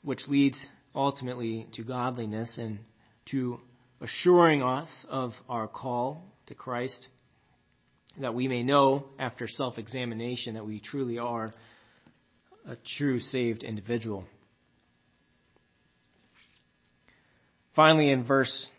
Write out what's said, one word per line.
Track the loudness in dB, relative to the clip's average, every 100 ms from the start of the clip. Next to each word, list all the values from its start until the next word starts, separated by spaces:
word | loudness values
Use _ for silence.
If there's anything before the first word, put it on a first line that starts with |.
which | -6 -8 0
leads | 4 4 0 -16 _ _
ultimately | -2 0 -2 -8 -6 -4 -6 -8
to | -12
godliness | -8 -4 -4 -4 -6 -4 -6 -6
and | -8 -10 -14 _ _ _ -6
to | -4 -4 -6 -16 _ _ _
assuring | -10 2 6 8 8 6
us | 2 -2 -6 -14 -8
of | -6 -6 -8 -8
our | -6 -6
call | -8 -6 -2 -4 -6 -18 _ -20
to |
Christ, | -16 -8 -6 -6 -8 -14 _ _ _ _ _ _ _ _ _ -20 -8
that | -6
we | -2 -2
may | 0
know | 4 6 6 4 -2 -8
after | -8 -6 -8
self-examination | -4 -6 -6 -10 -6 -6 -4 -6 -6 -8
that | -8 -10
we | -10
truly | -8 -6 -4 -4
are | -4 -4 -6 -12 -20 _ _ _ _ _ _ _ _ _ -18
a | -16 -12 -2
true | 0 0
saved | -2 -2 -2 -2
individual. | -6 -10 -4 -4 -2 -8 -10 _ _ _ _ _ _ _ _ _ _ _ _ _ _ _ _ _ _ _ _ _ _ _ _ _ _ _ _ _ _ _ _ _ _ 6
Finally, | 8 8 6
in | 4
verse | 4 2 2 -2 -10